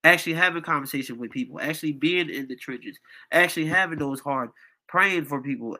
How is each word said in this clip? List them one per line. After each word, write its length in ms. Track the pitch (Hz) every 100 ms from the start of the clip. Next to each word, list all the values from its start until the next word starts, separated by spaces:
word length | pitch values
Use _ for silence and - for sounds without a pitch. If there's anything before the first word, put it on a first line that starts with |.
Actually 280 | 160 170 170
having 300 | 160 180 170
conversation 540 | 165 151 135 139 131 120
with 140 | 117
people, 300 | 131 123 -
actually 320 | 143 156 156
being 360 | 139 165 180 170
in 200 | 139 131
the 80 | 127
trenches, 420 | - 123 101 - _ - -
actually 360 | 165 175 175 156
having 320 | 180 185 156
those 180 | 143 135
hard, 320 | 143 135 117 _ - _ -
praying 360 | 175 196 180
for 160 | 143 139
people 380 | 135 123 117